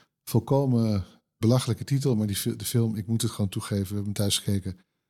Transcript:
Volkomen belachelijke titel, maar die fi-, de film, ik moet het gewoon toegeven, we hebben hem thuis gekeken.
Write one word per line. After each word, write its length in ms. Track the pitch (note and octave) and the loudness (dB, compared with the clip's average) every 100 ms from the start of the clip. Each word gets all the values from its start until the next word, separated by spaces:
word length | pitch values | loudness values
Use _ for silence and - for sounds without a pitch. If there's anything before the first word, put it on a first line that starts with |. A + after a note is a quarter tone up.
| _ _ | _ _
Volkomen 800 | - A#2 - C3+ C#3 A#2+ A2+ G#2 F2+ - _ _ | -2 0 2 2 4 2 2 0 -2 -12 _ _
belachelijke 460 | A2+ B2+ B2 A2 | 2 4 2 -4
titel, 320 | - C#3 C3+ A2+ | -2 -2 0 0
maar 120 | G#2+ | 0
die 80 | G2 | -2
fi-, 200 | - A2+ | -4 -4
de 100 | G#2 | -2
film, 300 | B2 A2+ G#2+ | 0 2 -2
ik 120 | G2+ | -2
moet 140 | A2+ | -2
het 100 | A#2 | -2
gewoon 180 | - G2+ | -2 -2
toegeven, 320 | A2 - G#2 | -2 -4 -2
we 60 | F#2+ | -2
hebben 160 | G#2 | -4
hem 100 | G2+ | -4
thuis 240 | G2+ G2+ - | -2 0 0
gekeken. 420 | - G2+ F#2+ F2+ _ _ _ | 0 -2 -2 -10 _ _ _